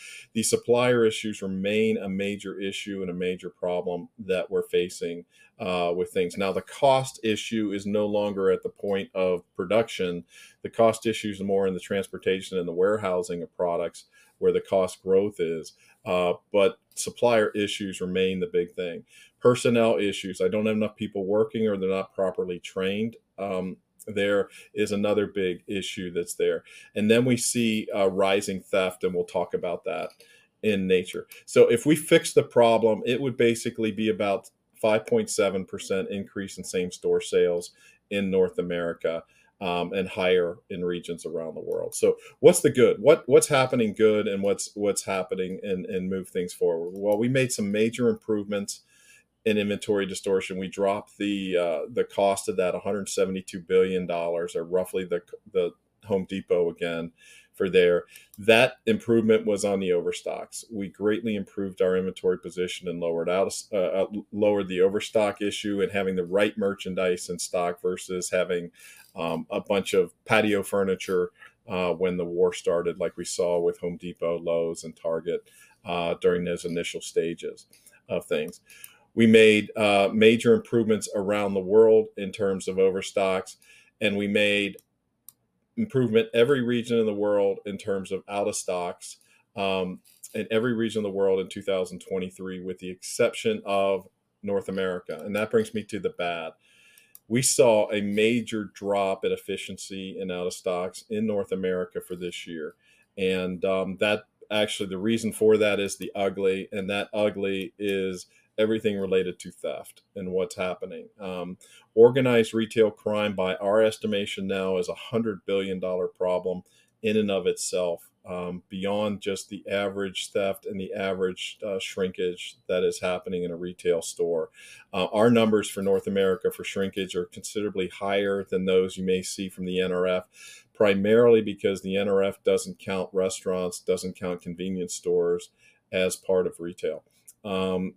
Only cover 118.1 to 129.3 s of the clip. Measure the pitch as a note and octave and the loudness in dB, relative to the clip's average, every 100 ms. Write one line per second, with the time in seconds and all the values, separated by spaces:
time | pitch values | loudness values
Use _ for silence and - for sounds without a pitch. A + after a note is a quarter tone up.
118.1 | _ G2 F2+ F2+ F2+ - F#2+ G2 G#2 G#2+ | _ -12 -8 -8 -10 -12 -6 -4 -2 -2
119.1 | G2 G2+ F#2+ - G2+ - G2+ G2+ G2 G2 | -4 -6 -6 -8 -12 -4 -2 -2 -4 -6
120.1 | F2+ - G#2+ G2 F#2+ - G2 F#2 G2+ F#2+ | -6 -6 -2 -2 -4 -8 -8 -8 -4 -4
121.1 | F#2 F#2 F2+ - - G#2+ F#2+ - - F#2 | -2 -2 -4 -10 -10 -6 -6 -6 -4 -4
122.1 | G2 F2+ F2 - - - F#2 F2+ - F2+ | -2 -4 -4 -12 -14 -4 0 0 0 -4
123.1 | F2+ - F2+ F2 E2+ F2+ F2+ F2+ E2+ - | -4 -4 -6 -6 -6 -10 -6 -2 -2 -2
124.1 | - E2+ E2 D#2 - - - - G2 F2+ | -4 -2 -2 -4 -12 -20 -20 -8 -4 0
125.1 | G#2+ A#2 A#2 A2 G#2+ F#2+ - G2 F#2+ G2+ | 4 6 6 6 4 0 -2 0 0 2
126.1 | G2 F#2+ F2+ F#2 - F2+ G2+ F#2+ G2 F#2 | 2 2 2 -2 -4 -8 -4 -4 -4 -4
127.1 | F#2+ F2 - - G#2+ G#2 F#2+ F#2 - G2 | -4 -6 -10 -8 -6 -4 -4 -6 -4 -2
128.1 | G2+ G2+ G2 F#2+ F#2+ F#2+ F#2 F#2 F#2+ F#2 | 0 0 -2 -2 -2 2 4 2 -2 -2
129.1 | F#2 F#2 | -2 -2